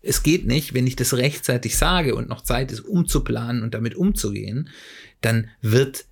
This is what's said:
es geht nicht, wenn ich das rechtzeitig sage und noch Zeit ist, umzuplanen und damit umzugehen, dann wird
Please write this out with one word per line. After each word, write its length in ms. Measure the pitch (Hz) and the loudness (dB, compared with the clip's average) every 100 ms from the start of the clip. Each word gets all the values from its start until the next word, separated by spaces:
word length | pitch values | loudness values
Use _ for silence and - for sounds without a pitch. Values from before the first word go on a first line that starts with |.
es 200 | - - | 0 2
geht 240 | 151 180 - | 4 2 2
nicht, 280 | 135 - | 0 0
wenn 120 | 123 127 | 0 0
ich 100 | 127 | 0
das 180 | 123 | 0
rechtzeitig 640 | 123 135 147 - 123 117 - | 2 0 0 -2 -2 0 2
sage 360 | - 180 143 | 2 2 2
und 160 | 110 117 | -2 -4
noch 120 | 117 | -8
Zeit 300 | - 123 135 | -2 -2 -2
ist, 100 | 117 | -8
umzuplanen 800 | - 185 165 - - 117 117 120 | -2 0 2 0 0 -4 -2 -4
und 100 | 110 | -4
damit 220 | 113 117 - | -4 -4 -2
umzugehen, 720 | 190 202 104 101 101 120 151 - - - - _ | -2 0 -4 -4 -6 -6 -8 -12 -20 -20 -20 _
dann 280 | 113 113 113 - | 0 0 -2 -4
wird 440 | 110 117 139 135 - | 2 4 4 -2 -16